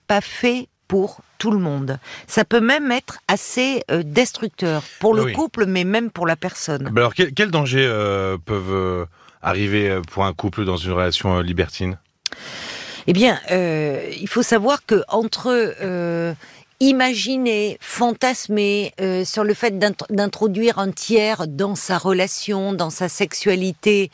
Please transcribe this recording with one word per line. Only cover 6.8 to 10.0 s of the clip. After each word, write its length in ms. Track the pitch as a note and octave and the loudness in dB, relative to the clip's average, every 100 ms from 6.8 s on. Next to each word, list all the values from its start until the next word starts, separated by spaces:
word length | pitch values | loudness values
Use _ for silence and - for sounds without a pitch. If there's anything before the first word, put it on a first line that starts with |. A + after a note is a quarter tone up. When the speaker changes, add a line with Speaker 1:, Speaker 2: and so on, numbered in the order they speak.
| C3+ | 0
Speaker 2:
Bah 100 | A2 | 2
alors, 120 | A#2+ | 2
quel, 220 | - E3+ C3 | 2 0 2
quel 160 | G#3+ | 2
danger, 340 | E3 C#3 C3 C3 | 2 2 2 2
euh, 520 | G#2+ G#2 G2 F#2+ F#2+ | 2 0 0 0 -2
peuvent, 300 | E2 G#2 F#2 | -4 -4 -2
euh, 320 | F#2+ F#2 F2+ E2+ _ - _ | 0 0 -2 -6 _ -20 _
arriver, 480 | E2 F#2 G2+ G#2 G2+ | -2 0 0 2 2
euh, 100 | F#2+ | 0